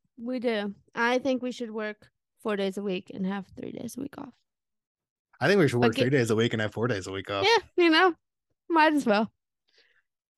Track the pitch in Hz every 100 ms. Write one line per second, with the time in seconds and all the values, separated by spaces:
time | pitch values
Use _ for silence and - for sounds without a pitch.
0 | _ - 233 254 240 220 202 202 _ -
1 | 233 254 269 254 247 226 233 220 214 214
2 | _ _ _ _ 226 202 196 190 202 185
3 | - - 185 196 190 - - - 233 -
4 | - - 254 - _ _ _ _ _ _
5 | _ _ _ _ 135 202 143 120 233 -
6 | 135 139 117 110 117 113 107 - 120 104
7 | 92 98 95 101 403 453 - - 339 320
8 | 370 320 _ _ _ _ - 330 311 302
9 | 247 202 220 - _ _ _ _ _ _
10 | _ _ _